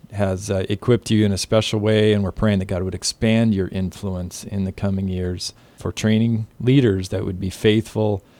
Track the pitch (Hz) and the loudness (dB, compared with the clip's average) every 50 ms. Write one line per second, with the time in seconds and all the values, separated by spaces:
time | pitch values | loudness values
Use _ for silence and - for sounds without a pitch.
0 | - - 101 101 101 95 95 92 98 101 98 95 95 - 101 - - - 123 110 | -14 -12 -4 -2 0 0 0 -4 -4 -2 -2 -2 -2 -2 -4 -2 2 2 2 2
1 | - - 110 107 107 101 98 92 - - 117 110 110 - - 107 101 110 110 107 | 2 0 2 4 4 2 0 -2 -2 0 0 0 2 0 -2 0 2 2 4 4
2 | 107 107 104 104 98 92 - - 110 107 104 95 95 95 98 87 92 92 90 92 | 4 4 4 2 0 -2 -2 0 0 2 2 0 0 -2 -4 -4 -2 -4 -6 -4
3 | - - - - 120 110 110 113 117 113 104 98 92 - - 95 95 90 - - | -6 -8 -4 0 0 2 4 4 4 2 2 0 0 -2 -2 -4 -4 -4 -6 -6
4 | - 98 92 90 90 90 - - - 107 104 98 95 95 92 - - 101 95 95 | -6 -6 -6 -6 -8 -8 -10 -14 -12 -8 -4 -4 -4 -4 -4 -4 -2 -2 -2 -2
5 | 98 95 92 92 90 90 90 90 - - - - - - _ - - 98 - - | -2 -2 -2 -2 -2 -4 -4 -6 -8 -10 -12 -14 -20 -20 _ -8 -8 -8 -6 -2
6 | - 107 107 110 113 117 117 110 110 - _ - - 120 131 143 127 - 95 95 | 0 2 2 2 2 2 0 -2 -4 -8 _ -4 0 4 4 6 6 4 2 2
7 | 92 - - 95 101 98 92 87 98 92 - - - 110 107 113 110 - - 113 | -2 -4 -4 -4 -4 -4 -6 -4 -6 -6 -6 2 2 4 4 4 0 -2 -2 -2
8 | 107 107 104 95 - _ _ | 0 0 -2 -4 -6 _ _